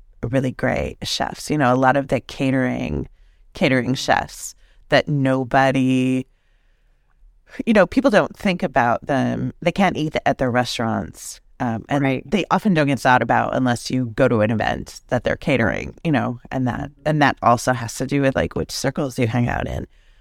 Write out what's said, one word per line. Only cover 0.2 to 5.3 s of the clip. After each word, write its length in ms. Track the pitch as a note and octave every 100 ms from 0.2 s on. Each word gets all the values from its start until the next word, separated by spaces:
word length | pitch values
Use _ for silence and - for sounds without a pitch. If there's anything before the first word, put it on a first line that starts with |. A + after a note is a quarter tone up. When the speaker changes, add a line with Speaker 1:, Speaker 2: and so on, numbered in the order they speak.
Speaker 1:
really 300 | A#2 C3+ B2+
great 440 | - B2+ C#3+ - -
chefs. 480 | - - - - -
You 80 | D3+
know, 140 | B2+
a 40 | C3
lot 200 | C3 C3+
of 120 | C3+
the 120 | C3
catering, 880 | - - C3+ C3 B2+ B2 A#2+ D2+ C3 - - _ _
catering 400 | - D#3 C3 A#2
chefs 600 | C3 - - - - - - _ _ -
that 180 | D3 -
nobody, 1200 | C#3+ C3+